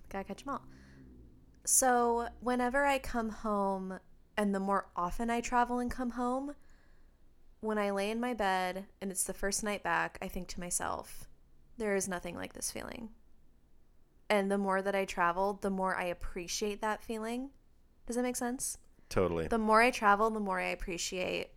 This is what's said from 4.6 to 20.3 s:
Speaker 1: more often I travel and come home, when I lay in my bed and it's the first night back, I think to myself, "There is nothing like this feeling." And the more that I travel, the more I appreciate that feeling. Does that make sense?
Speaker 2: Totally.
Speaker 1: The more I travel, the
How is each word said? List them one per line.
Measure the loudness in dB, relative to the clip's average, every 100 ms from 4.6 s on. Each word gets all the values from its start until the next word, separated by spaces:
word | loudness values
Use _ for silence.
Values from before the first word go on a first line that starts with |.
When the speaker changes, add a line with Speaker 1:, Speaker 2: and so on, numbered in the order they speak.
Speaker 1:
more | 2 2 0 -4
often | -2 0 0
I | 0
travel | 2 2 2 0
and | -2
come | -2 -4
home, | -2 -2 -2 -4 -10 -18 -20 -20 -20 -20 _ -20 -20 -20 -8
when | -4 0
I | 0
lay | 0 0
in | -2
my | -2
bed | 0 2 2 0 -4 -10 -8
and | -6
it's | -4
the | -4
first | -2 -2 0
night | -2 -2
back, | 0 0 0 -4
I | -8
think | -8 -8
to | -8
myself, | -4 -2 -2 -6 -8 -14 -16 -20 -20 -20 -20 -4
"There | 0 2
is | 0
nothing | -4 -6 -8
like | -10
this | -8 -8
feeling." | -6 -10 -10 -12 -16 -20 -20 -20 -20 -20 -20 -20 -20 -20 -20 2
And | 2 4
the | 2
more | 2 2
that | 2
I | 0 0
travel, | 2 2 4 0
the | 0 -2
more | 0 0 0
I |
appreciate | -2 -4 -6 -6 -6 -4 -4 -2
that | -4 -4
feeling. | -6 -6 -4 -6 -8 -12 _ -20 _ _
Does | -6 -2
that |
make | -2 -2
sense? | -4 -4 -6 -8 -16 -20 -4
Speaker 2:
Totally. | 2 2 2 0
Speaker 1:
The | 0
more | 6 8
I | 8
travel, | 6 4 6
the | 4